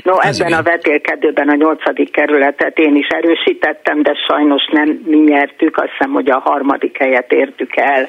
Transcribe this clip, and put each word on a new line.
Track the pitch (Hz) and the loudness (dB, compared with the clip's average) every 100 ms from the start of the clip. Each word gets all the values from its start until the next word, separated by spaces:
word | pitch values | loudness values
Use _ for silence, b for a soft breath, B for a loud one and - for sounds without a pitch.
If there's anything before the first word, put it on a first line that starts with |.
No, | - 185 | 0 2
Ez | 196 135 | 0 0
ebben | 170 | -2
igen. | 165 | 0
a | 160 | 0
vetélkedőben | 170 170 151 - 151 160 147 143 | -2 0 -2 -2 -2 -2 0 0
a | |
nyolcadik | 147 156 151 - 135 143 | 2 2 0 -4 -2 -2
kerületet | - 147 147 139 139 156 156 | 0 0 2 2 0 -4 0
én | 156 143 | 2 2
is | 139 | 0
erősítettem, | 160 165 160 - 175 156 151 - 151 | -2 0 0 0 -2 -2 -2 -4 0
de | 147 147 - | 0 0 -2
sajnos | 147 147 143 - | 0 2 0 0
nem | 156 156 135 | 0 0 -2
mi | 175 151 | 0 4
nyertük, | 156 147 143 - 160 - | 4 4 0 0 -2 0
azt | 139 | -4
hiszem, | - 135 | -4 -2
hogy | 143 135 | -2 0
a | 131 | 0
harmadik | 143 147 143 139 - - | 0 -2 0 -2 -2 -2
helyet | 135 127 127 | 0 0 0
értük | 139 135 - 131 - | 0 0 -4 -6 -2
el. | 127 139 | 0 0